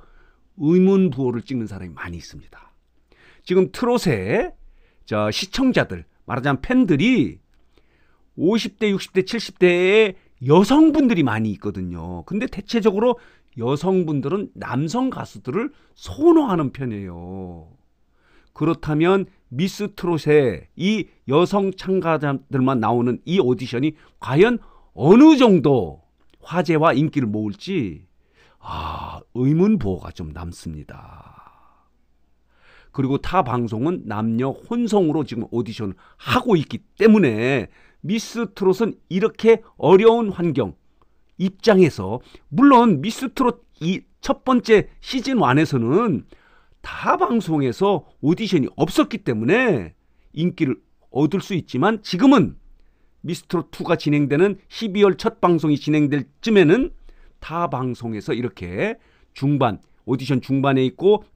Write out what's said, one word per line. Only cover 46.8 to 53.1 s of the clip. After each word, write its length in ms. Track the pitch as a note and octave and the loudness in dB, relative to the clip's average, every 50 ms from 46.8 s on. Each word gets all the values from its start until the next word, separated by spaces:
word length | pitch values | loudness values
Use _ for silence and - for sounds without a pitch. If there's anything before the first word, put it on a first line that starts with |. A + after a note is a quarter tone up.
타 360 | - - - - - A3 D#4+ | -18 -16 -14 -4 -2 -2 0
방송에서 920 | F4+ F#4 B3+ A#3+ A3+ - E3 D#3+ D3 C3+ B2+ A2 - F#3+ G#3 G3 D#3 - _ _ _ | 0 0 -2 -2 -2 -2 -2 -2 -2 -2 -2 -2 -2 0 0 0 -2 -6 _ _ _
오디션이 480 | - C#3+ F3+ F3+ A3+ G3 F#3+ D3+ A#2+ - - | -2 -2 -2 -2 -2 -2 0 -2 -2 -4 -2
없었기 440 | - D3+ - - - C4+ - - G#3 | -4 -4 0 0 0 -2 -2 -4 -8
때문에 760 | - D3+ A#2 G#2+ A2+ B2+ F#3+ B3 C4 A#3 E3+ A2+ F2 D#2+ - _ _ _ _ _ _ _ | -6 -6 -6 -4 0 0 0 2 2 0 -2 -2 -4 -10 -16 _ _ _ _ _ _ _
인기를 480 | - D3+ E3 F3+ F3+ - D#3+ C3 A#2+ - _ _ _ _ _ _ | -8 -4 -4 -4 -2 -2 -4 -4 -4 -6 _ _ _ _ _ _
얻을 300 | - C3+ D3+ D3+ F#3+ F#3 | -2 -2 -2 0 -2 -4
수 140 | - - G3+ | -6 -6 -6
있지만 480 | D#3 - - - B2+ D#3+ G#3 A3+ G#3+ | -8 -6 -6 -4 -2 0 0 -2 -4
지금은 540 | - - F3+ F3 C4 C4+ C#4 A#3 D3 E2+ - - - - - - _ _ _ _ _ _ | -6 -8 -2 2 4 6 6 6 4 0 -4 -10 -20 -20 -20 -20 _ _ _ _ _ _